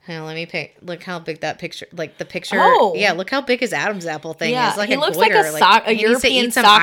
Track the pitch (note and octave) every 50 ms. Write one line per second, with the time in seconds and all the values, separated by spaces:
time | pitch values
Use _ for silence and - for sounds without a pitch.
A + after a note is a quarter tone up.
0 | _ - E3+ D#3+ D#3 D#3 D#3+ D#3+ E3+ E3 - F3 D3 - _ _ - E3+ F3 E3
1 | - - F3+ E3+ E3 E3+ D#3+ D3+ - D#3 - _ - D#3+ - - - - - F3
2 | D#3+ D3 _ _ F3 - - F3+ F3+ - - G4 F#4 G#4+ C5 G#4+ C4 G3+ E3+ F#3
3 | G3+ G3+ F3 E3+ F#3+ - - C4+ C4+ C4+ B3 A#3+ C4 A3 F3 C#3+ D3+ G3 G#3+ G3
4 | E3+ E3 D#3 D3+ - D#3+ D#3+ _ - D#3+ A#3+ B3+ B3 G#3+ - - G#3 G#3 - C#4
5 | D4 F4 - E3 - A4 G#4 - G4+ D#3 D3+ - G#3 F3+ G3+ A3+ G#3+ G#3 A3+ A3
6 | G#3+ A3 A#3+ B3+ A#3+ B3+ C4 B3+ A#3+ A#3+ A3+ C4 A#3 G#3 G#3 G#3+